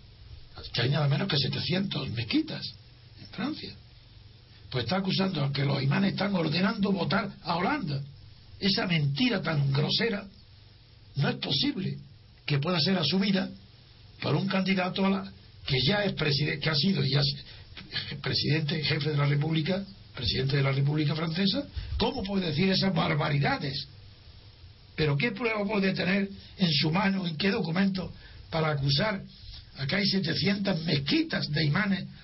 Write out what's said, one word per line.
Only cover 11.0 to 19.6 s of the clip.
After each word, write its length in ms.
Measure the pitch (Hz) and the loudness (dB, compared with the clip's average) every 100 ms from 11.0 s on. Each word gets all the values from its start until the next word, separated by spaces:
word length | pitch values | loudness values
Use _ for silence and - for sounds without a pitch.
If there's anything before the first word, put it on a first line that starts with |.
| - - | -8 0
no 120 | 180 | 0
es 80 | 240 | 0
posible 600 | - 139 285 190 - - - - - - | -2 0 0 -2 -4 -6 -12 -20 -20 -12
que 140 | - 143 | -2 0
pueda 200 | 156 180 | 0 0
ser 200 | 156 190 | 2 2
asumida 500 | 143 190 208 190 - - - - - - - - | 2 2 2 2 0 -8 -20 -20 -20 -20 -20 -6
por 140 | - | -2
un 120 | 147 196 | 0 2
candidato 600 | 190 190 190 180 185 190 | 0 2 0 0 2 2
a 40 | |
la, 220 | 196 - - - - - | 2 -2 -12 -20 -12 -2
que 140 | 131 | 0
ya 240 | 123 208 | 2 2
es 80 | 202 | 0
preside-, 460 | - 151 143 151 - | 0 0 0 0 -2
que 100 | 156 | -2
ha 60 | |
sido 280 | 156 196 151 | 0 2 2
y 80 | 127 | 2
ya 100 | 139 | 2
es 140 | - - - - - - - - - - | 2 -2 -10 -18 -18 -18 -10 -10 -8 -8
presidente, 640 | - 113 117 151 151 160 | -4 0 2 2 0 -2
jefe 260 | - 156 151 | 0 0 0
de 60 | 143 | 2
la 100 | 143 | 2
República, 560 | 147 160 160 | 2 2 0